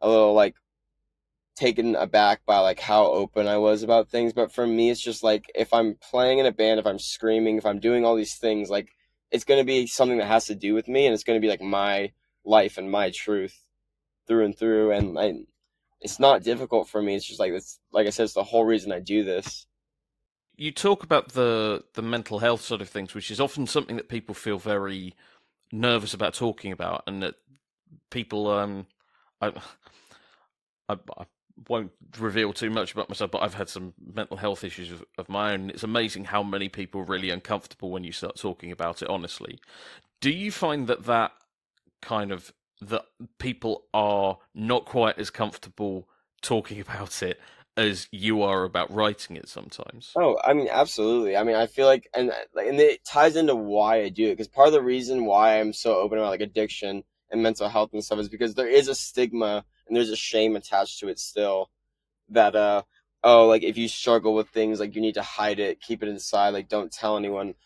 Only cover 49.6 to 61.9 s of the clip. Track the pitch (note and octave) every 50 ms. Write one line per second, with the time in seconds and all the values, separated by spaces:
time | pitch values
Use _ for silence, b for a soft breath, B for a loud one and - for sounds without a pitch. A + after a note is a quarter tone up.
49.6 | - - - - - - - A#2 - - - D#3+ F3 D3 A2 - - - C#3+ D3
50.6 | C#3 G#2 - A#2 C#3+ D#3+ - - G#2+ A2 A#2 A#2+ A2+ G2+ F#2+ G2+ G#2+ A#2 A2+ A2
51.6 | A#2 A2+ - - C3+ C3+ C3+ B2+ - _ - B2 B2+ B2 - A#1 - - - E2+
52.6 | G2+ A#2 C#3 C#3+ D3+ D3+ B2 - - - - D3 D3+ D#3+ D3+ D#3+ D#3+ D3+ C3+ A#2
53.6 | G#2+ G#2 G2+ G#2+ G#2 G#2+ A2+ A2+ G#2 G2 F#2 G2 A2 G#2+ G2 - A2 - - C3+
54.6 | C3+ D3+ D#3 D3 B2+ B2 B2+ B2+ B2 A#2+ C3 B2+ A#2 G#2+ G2 G2+ G#2+ A2+ A2 G#2+
55.6 | A2 G#2+ G#2+ - - A#2 A2 F#2 F#2+ G#2 G#2+ A2 G#2+ G2+ F#2+ F#2 G#2+ G#2 - A2
56.6 | G#2+ G#2+ - - - G2 G2 G2+ F#2+ _ _ _ _ - - A2+ A2+ A2+ A2 -
57.6 | G2+ G#2 G#2 G#2+ G#2+ G#2+ - G#2+ G#2 - G#2+ G#2 G#2 G2+ G#2+ G#2+ A#2+ A2+ G#2 B2+
58.6 | B2+ A#2 B2+ C#3 C#3 C3+ C3+ - - - - - B2+ A#2 A2+ A#2 A2+ G#2 G#2 G#2
59.6 | G2+ _ _ _ _ - G#2+ A#2+ A#2+ A2 G#2+ G#2+ - - - A2 A2 A2 G#2+ G#2
60.6 | - - - G2 G2 - - - - G2 F2+ - - - - G#2 G#2 G2+ G2 F#2+
61.6 | F#2+ - _ _ _ _